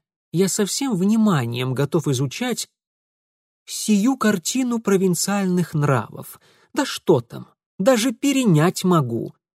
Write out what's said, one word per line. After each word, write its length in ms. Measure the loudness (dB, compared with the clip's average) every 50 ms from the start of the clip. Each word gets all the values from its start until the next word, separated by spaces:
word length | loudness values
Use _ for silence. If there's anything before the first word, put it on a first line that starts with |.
| _ _ _ _ _ _ -2
я 160 | -2 0 0
со 160 | 0 -2 -2
всем 300 | -2 -2 -4 -2 -2 0
вниманием 800 | 0 2 2 2 4 4 2 2 2 0 -2 -4 -4 -4 -2 -2
готов 320 | -2 -2 0 0 0 0 0
изучать 600 | 0 0 -2 -4 -4 -4 -4 -4 -4 -4 -8 -10 _ _ _ _ _ _ _ _ _ _ _ _ _ _ _ _ _ _ _
сию 500 | -14 -12 -6 0 2 2 2 4 2 0
картину 640 | 2 0 0 0 0 -2 -4 -4 -2 -2 -2 -2 -4
провинциальных 960 | 0 0 2 2 2 0 0 0 -2 -2 -2 -2 0 0 0 0 -2 -2 -2
нравов. 680 | 0 0 2 2 0 -2 -4 -10 -16 -16 -16 -20 -20 _ _ _ _ _ _ -4
Да 140 | -4 -4
что 340 | -4 -6 -2 2 2 2 2
там, 280 | 2 -2 -10 -16 -16 -18 _ _ _ _ _ -2
даже 340 | 2 2 2 4 2 0 -2
перенять 720 | -2 -2 0 0 2 4 4 4 4 4 2 0 0 0
могу», 500 | 2 2 2 2 0 -4 -6 -6 -8 -12 _ _ _ _